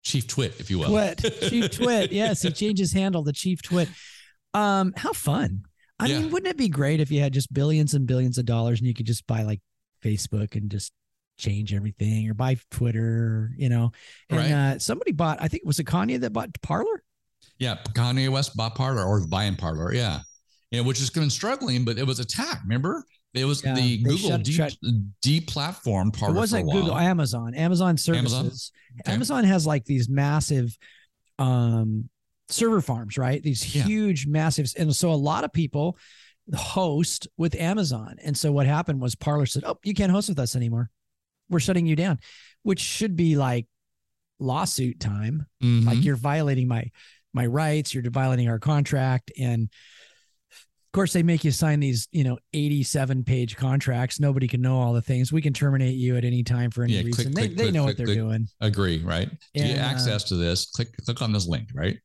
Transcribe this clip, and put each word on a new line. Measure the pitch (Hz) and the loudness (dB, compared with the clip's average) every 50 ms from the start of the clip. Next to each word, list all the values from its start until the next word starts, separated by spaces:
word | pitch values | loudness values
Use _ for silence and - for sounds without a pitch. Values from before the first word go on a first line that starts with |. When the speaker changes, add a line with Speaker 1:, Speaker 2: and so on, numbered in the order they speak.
| _ | _
Speaker 1:
chief | - - 135 110 | -2 -4 -4 -4
twit, | - - - 123 95 - - | -4 -4 -4 -4 -4 -4 -10
if | - - | -6 -4
you | 95 87 | -2 0
will." | 76 71 | 2 2
Speaker 2:
Twit, | 208 214 208 185 165 - | 2 2 2 0 -2 -2
Speaker 1:
<laughs> | - 226 220 - - 196 | -4 -4 -4 -2 -4 -2
Speaker 2:
chief | - 240 220 - | 0 0 0 0
twit. | - - 240 247 240 214 180 - | -2 0 0 2 2 2 0 0
Yes, | - 202 220 226 196 - | 0 0 0 0 0 0
he | - 165 | -2 -4
changed | 151 - 208 214 208 190 | -2 -2 -2 0 0 0
his | 196 156 - | 0 0 0
handle | 190 190 196 185 165 147 | 0 0 2 0 0 -2
to | 147 139 | -2 -4
chief | - - 185 180 156 | -2 -2 -2 -4 -4
twit. | - - 175 180 165 - 175 - - - - - - - _ _ _ _ - | -4 -2 0 0 0 -2 -4 -18 -20 -20 -20 -20 -20 -20 _ _ _ _ -2
Um, | 208 208 202 196 196 190 185 - | 0 2 2 2 2 2 0 -2
how | - - 415 | -4 -4 -4
fun. | 453 - - 147 143 226 - 85 92 98 - - _ _ _ _ _ - | -4 -2 0 0 0 0 0 -2 -4 -6 -10 -12 _ _ _ _ _ -2
I | 220 | 0
Speaker 1:
Yeah. | 262 294 311 | 0 0 0
Speaker 2:
mean, | 311 320 | 0 0
wouldn't | 320 370 381 359 | -2 -2 -2 -2
it | 349 | -2
be | 294 262 196 | 0 0 0
great | 147 139 139 139 156 156 | 2 2 2 2 2 2
if | 151 139 | 2 2
you | 151 143 | 2 2
had | 143 139 131 | 2 2 2
just | 139 131 - | 0 -2 0
billions | 127 139 139 151 156 156 151 143 | 0 0 2 4 4 4 4 4
and | 151 139 131 | 2 2 2
billions | 120 131 127 127 127 120 123 | 2 2 2 2 2 0 0
of | 123 | 0
dollars | 113 117 117 113 120 120 107 | 0 2 2 2 2 2 2
and | 123 123 | 2 0
you | 113 | -2
could | - 113 | -2 -2
just | 110 113 - - | -2 -2 -4 -2
buy, | - 113 110 | -4 -2 -2
like, | 110 107 107 101 _ _ _ _ _ _ _ _ | 0 -2 -4 -4 _ _ _ _ _ _ _ _
Facebook | - 113 107 101 - - - 104 107 104 - | -2 -2 -2 -2 -2 -4 -2 -4 -4 -4 -4
and | 110 104 101 | -6 -6 -4
just | 104 101 - - _ _ _ _ _ _ _ _ _ _ | -6 -6 -8 -10 _ _ _ _ _ _ _ _ _ _
change | - 104 101 104 107 98 | -4 -4 -2 -2 -2 -2
everything, | 101 98 101 107 104 _ 104 107 110 110 110 110 | -4 -2 -4 -4 -4 _ -2 0 0 0 -2 -2
or | 110 | -2
buy | 104 127 131 131 120 _ _ | 0 0 0 0 -2 _ _
Twitter, | - - 127 120 110 110 113 113 113 117 117 113 110 110 110 113 123 | -4 -2 -2 0 0 0 0 0 0 0 0 0 0 -2 -2 -4 -4
you | 131 139 127 | -2 0 2
know? | 120 117 117 117 - - - - - - _ _ | 2 2 2 0 -2 -6 -20 -20 -20 -20 _ _
And, | 160 160 | 0 0
Speaker 1:
Right. | 156 156 | 2 2
Speaker 2:
uh, | 147 143 139 135 135 - | 2 2 2 0 0 -2
somebody | - - 233 370 480 403 | -2 -4 -4 -2 -2 -2
bought, | 170 147 170 156 151 - | 0 0 0 0 0 0
I | 151 160 | -2 -2
think, | - - - | -2 -2 -2
was | - 143 - | -2 -2 -2
it | 156 | 0
Kanye | - - 180 196 226 254 247 | 0 0 0 2 0 0 -2
that | 254 226 | -2 -2
bought | 214 226 - 214 - - | -2 -4 -6 -6 -10 -12
Parler? | - - 160 - 370 440 440 - _ _ _ _ _ _ _ _ _ _ _ _ | -6 -4 -2 -2 0 -2 -4 -4 _ _ _ _ _ _ _ _ _ _ _ _
Speaker 1:
Yeah, | 127 120 101 - - - 107 | -4 -4 -4 -4 -8 -4 0
Kanye | 120 120 123 123 135 131 135 | 0 2 2 2 2 2 2
West | 135 135 139 - - | 2 0 0 -2 -2
bought | 113 110 113 110 | -4 -4 -4 -2
Parler, | - 131 131 131 110 92 | -2 -2 0 0 0 2
or | 92 107 104 87 | 2 2 2 2
buying | 78 92 95 104 101 92 | 0 0 0 0 0 -2
Parler, | 82 85 82 78 78 85 90 107 | -2 -4 -4 -2 -2 -2 -2 0
yeah. | 123 120 101 76 71 - - _ _ _ _ _ _ _ _ | 0 0 0 -2 -4 -8 -14 _ _ _ _ _ _ _ _
Yeah, | 117 120 | -4 0
which | 120 131 131 131 | 0 0 0 -2
has | 135 123 | -4 -2
been | - 165 156 143 | 0 0 0 0
struggling, | - - - 220 262 277 277 185 123 123 127 | 0 -2 -2 -4 -4 -2 -2 -2 0 0 0
but | 117 117 110 | 0 -2 -2
it | 135 | -2
was | 135 127 117 | -2 -2 -4
attacked, | 123 - - 185 262 330 302 - - | -6 -6 -4 -6 -4 -6 -6 -8 -4
remember? | 95 113 127 139 180 262 330 - _ _ _ _ _ - | -2 -2 0 0 -2 -4 -4 -8 _ _ _ _ _ -4
It | 127 131 | -2 0
was | 139 143 135 - | 0 0 0 -2
Speaker 2:
Yeah, | 135 131 | -2 0
Speaker 1:
the | 127 | 2
Speaker 2:
they | 127 123 120 107 | 2 2 2 2
Speaker 1:
Google | 120 123 117 185 202 - | 2 0 0 0 0 0
Speaker 2:
shut, | 131 117 104 | 0 0 0
Speaker 1:
de-, | 123 | 0
Speaker 2:
shut | 151 170 156 143 117 _ - 120 117 107 101 101 101 _ - | 0 0 0 -2 -4 _ -2 0 0 0 -2 -4 -8 _ 0
Speaker 1:
deplatformed | 131 147 165 160 - - 151 143 165 190 - - 123 101 95 92 107 107 - | 2 2 2 0 -4 -6 -4 -4 -4 -6 -6 -2 -2 0 2 2 0 0 0
Parler | - - 165 | 0 2 2
Speaker 2:
It | 190 | 2
wasn't | 226 202 226 208 175 | 2 2 0 0 0
Speaker 1:
for | |
a | 151 | 2
while. | 147 196 | 2 2
Speaker 2:
Google, | 185 165 - 151 | 2 2 2 2
Amazon, | 170 180 185 170 147 117 123 117 117 117 123 | 2 2 4 2 0 0 -2 -4 -6 -6 -2
Amazon | 143 160 175 185 170 185 180 | 0 2 2 4 4 4 4
Speaker 1:
Amazon? | 165 147 | 2 2
Speaker 2:
services. | - - 165 - - 123 117 127 160 - - - - - _ _ _ _ 123 117 | 2 2 2 2 2 0 0 0 -2 -4 -4 -8 -16 -16 _ _ _ _ -20 -8
Speaker 1:
Okay. | - - | -4 -2
Speaker 2:
Amazon | 196 226 254 247 285 254 226 | 0 0 0 0 2 4 4
has, | 190 190 180 151 | 4 4 4 2
like, | 156 151 139 - | 2 0 0 0
these | - 143 127 120 113 | 0 2 2 2 2
massive, | 135 139 143 143 147 156 - - 151 131 120 117 - _ - - - - _ _ _ _ _ _ _ - | 2 2 2 2 2 0 0 2 0 0 0 -2 -4 _ -20 -20 -20 -20 _ _ _ _ _ _ _ 0
um, | 135 131 127 123 120 117 113 113 110 107 110 110 117 - _ _ _ _ _ _ _ - | 2 2 4 4 4 4 2 2 2 0 0 -2 -4 -8 _ _ _ _ _ _ _ -8
server | - - 233 226 220 196 | -2 0 2 4 4 2
farms, | 139 - 127 117 117 101 - | 2 0 -4 -4 -6 -6 -4
right? | 139 127 127 139 147 | -2 0 0 0 0
These | - 151 131 113 - - - | 0 -2 -2 -2 -2 -2 -2
Speaker 1:
Yeah. | 147 - | 0 2
Speaker 2:
huge, | 202 214 214 214 202 180 139 135 | 2 2 2 2 2 0 0 0
massive. | 147 147 156 156 160 131 - 143 123 - | 0 0 2 2 2 0 0 -2 -4 -2
And | - 165 156 135 | -2 0 0 2
so | - 180 170 | 2 2 2
a | 160 | 2
lot | 143 139 147 165 208 - | 2 2 0 0 0 -2
of | - | -2
people | - 165 160 139 - 147 151 175 175 _ - - - - - - _ _ _ - 151 | 0 -2 -2 0 0 -2 -2 -2 -4 _ -16 -20 -20 -20 -20 -20 _ _ _ -8 -6
host | - - - - 190 190 165 143 151 170 - - - - - _ | -6 -6 -4 -2 0 0 2 2 0 0 0 -2 -8 -10 -14 _
with | - 165 165 - | -2 -2 -2 0
Amazon. | - 165 170 196 214 190 143 123 113 110 92 - - | 0 -2 -2 0 0 0 -2 -2 -4 -6 -10 -16 -10
And | - 156 139 | -6 -6 -4
so | - - 151 | -2 0 2
what | 143 143 139 | 2 4 4
happened | 135 147 156 170 - 147 131 | 4 2 2 0 -2 -2 -2
was | 127 123 - | -2 -4 -4
Parler | - - 151 147 147 139 | -2 -2 0 0 2 0
said, | 123 - 139 - | 0 -2 -4 -4
"Oh, | - - _ - | -4 -8 _ -4
you | 202 202 | -4 0
can't | 196 202 185 | 2 2 4
host | 180 202 202 - | 4 2 2 -2
with | 180 139 | -2 -2
us | 127 113 - | -2 -2 -2
anymore." | 127 120 117 117 117 120 - _ _ _ _ _ _ _ _ _ _ _ _ | -2 -2 0 0 -2 -2 -4 _ _ _ _ _ _ _ _ _ _ _ _
We're | 170 165 | -2 0
shutting | 120 156 185 175 170 | 2 2 2 2 2
you | 160 156 | 2 2
down, | 147 175 196 151 117 - - - - - - _ _ | 2 2 0 0 -2 -4 -16 -20 -20 -20 -20 _ _
which | _ 214 190 - | _ -2 -2 0
should | - - - - 214 220 180 | -2 -6 -4 -2 -2 -2 0
be, | 165 175 165 151 | 2 2 4 4
like, | 143 135 127 123 120 117 _ _ _ _ _ _ _ _ _ _ _ _ _ _ _ | 4 2 2 0 -2 -4 _ _ _ _ _ _ _ _ _ _ _ _ _ _ _
lawsuit | 135 127 127 156 190 - - - 131 123 117 - | -4 -2 0 0 -2 -2 -2 -2 -2 -2 -4 -4
time. | - 110 101 101 107 110 143 156 143 _ _ _ | -4 -4 -2 -2 -2 -2 -4 -4 -6 _ _ _
Speaker 1:
Mm-hmm. | 127 120 120 117 113 | 2 4 4 6 4
Speaker 2:
Like, | 117 117 120 | 4 4 4
"You're | 165 170 139 | 4 2 2
violating | 117 120 143 143 160 151 143 135 131 127 123 | 0 0 0 0 2 2 2 2 2 0 0
my, | 117 117 120 123 _ - - - - _ _ _ | 0 -2 -4 -6 _ -16 -20 -20 -20 _ _ _
my | - 120 123 | -4 -2 -2
rights. | 117 120 147 156 151 151 156 143 - - | 0 0 0 0 2 0 0 -2 -4 -6
You're | 131 120 120 | -4 -4 -2
violating | 117 135 131 131 131 123 123 117 | -2 0 0 2 2 2 2 2
our | 117 110 | 0 0
contract." | - 147 151 147 143 - 147 135 131 131 127 123 _ - - - | 0 2 2 2 2 2 0 0 2 2 0 0 _ -6 -8 -4
And | 131 123 120 117 113 104 _ - - - - - - - _ _ _ _ _ _ _ _ | -2 0 0 0 -2 -4 _ -14 -20 -20 -20 -20 -20 -20 _ _ _ _ _ _ _ _
of | - - - _ _ _ _ _ - | -20 -20 -20 _ _ _ _ _ 0
course, | 190 196 165 - | 0 0 2 2
they | 180 | 2
make | 165 170 170 151 - | 4 4 2 2 2
you | 151 | 0
sign | 127 - 165 156 147 147 | 2 2 2 2 2 2
these, | 143 135 123 110 - _ | 2 2 0 -2 -2 _
you | - 165 135 | 0 0 2
know, | 127 123 - _ _ | 2 0 -4 _ _
eighty-seven | - 151 147 147 147 143 127 - - 147 135 131 135 131 120 | -4 -2 0 0 0 0 0 0 0 -2 0 0 0 -2 0
page | - 131 127 123 113 - | 0 0 0 0 -2 -4
contracts. | - 135 131 131 139 - 135 123 120 127 127 - - | -4 -2 0 0 0 0 0 0 0 -2 -2 -2 0
Nobody | 147 143 135 131 131 120 | 0 2 2 2 0 0
can | - 123 | 0 0
know | 123 127 131 127 | 2 2 2 2
all | 123 120 | 2 2
the | 120 117 | 2 0
things. | - - 131 123 127 - | 0 0 0 0 0 0
We | 151 160 | 0 0
can | 151 151 131 | 0 0 0
terminate | - 143 139 139 131 131 127 131 | 2 2 2 2 2 2 0 0
you | 131 123 123 123 | 0 0 0 2
at | 123 120 | 2 0
any | 123 123 123 | 2 0 0
time | 117 113 123 120 120 120 | 0 0 0 0 0 0
for | 110 120 120 | 0 0 0
any | 117 110 | 2 2
Speaker 1:
Yeah, | 95 | 0
click, | - 117 120 113 | 0 0 0 0
Speaker 2:
reason. | 117 135 139 | 0 0 0
They, | 196 214 | 0 -2
Speaker 1:
click, | 208 170 | -2 0
Speaker 2:
they | 185 233 | 0 0
Speaker 1:
click, | 208 175 | 2 2
Speaker 2:
know | 156 139 | 2 2
Speaker 1:
click, | 135 | 0
Speaker 2:
what | - - | 0 0
they're | 123 | 0
Speaker 1:
click. | 101 101 110 | 0 0 0
Speaker 2:
doing. | 110 110 110 110 113 104 _ _ | 0 0 0 -2 -2 -4 _ _
Speaker 1:
Agree, | 113 107 104 101 98 90 82 80 | 0 0 2 2 2 0 0 0
right? | 82 87 85 85 95 - | -2 -2 -2 -2 -2 -4
To | - - - _ _ | -6 -14 -18 _ _
get | 143 143 - | 0 0 0
Speaker 2:
And, | 143 139 | 0 0
uh, | 123 | 0
Speaker 1:
access | 123 131 127 123 120 104 104 - | 0 0 0 0 0 0 -2 -2
to | - 95 | -2 0
this, | 85 85 85 87 90 - - | 0 0 0 0 -2 -4 -4
click, | - - 117 - - - - | -4 -4 -4 -4 -6 -10 -6
click | - 117 - | -6 -4 -2
on | 127 110 | -2 0
this | 107 104 90 | 0 0 0
link, | 85 82 - 110 107 | 0 -2 -4 -4 -8
right? | 123 - 80 98 - - | -8 -4 -4 -4 -4 -4